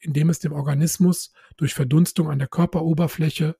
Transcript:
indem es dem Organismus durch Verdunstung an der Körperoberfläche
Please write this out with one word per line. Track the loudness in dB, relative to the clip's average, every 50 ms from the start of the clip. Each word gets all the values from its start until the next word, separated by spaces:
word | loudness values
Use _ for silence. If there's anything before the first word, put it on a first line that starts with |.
indem | -8 -4 0 0 2 2
es | 0 0
dem | -4 -6 -6
Organismus | -4 -4 -2 0 0 0 0 0 2 2 2 2 0 -4 -12 _ _ -20 -20 -8
durch | -4 -4 -2 -2
Verdunstung | -2 -2 2 4 4 4 2 2 -2 -2 -2
an | -2 -4
der | -4 -4
Körperoberfläche | -2 0 0 0 0 0 0 0 0 0 0 -2 -2 -2 -2 -2 -2 -2 -2 -2 -4 -6